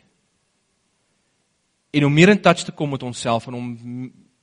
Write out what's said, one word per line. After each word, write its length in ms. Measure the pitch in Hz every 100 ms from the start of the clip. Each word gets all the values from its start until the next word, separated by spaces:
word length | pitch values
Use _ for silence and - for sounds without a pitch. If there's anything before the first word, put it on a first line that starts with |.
| _ _ _ _ _ _ _ _ _ _ _ _ _ _ _ _ _ _ _
En 140 | 147 143
om 80 |
meer 160 | 151 180
in 120 | 202
touch 220 | 175 170
te 80 | -
kom 180 | - 147
met 140 | 135
onsself 440 | 127 117 123 117 131
en 60 |
om 240 | 123 123 117
m-, 280 | 120 123 127 - _ _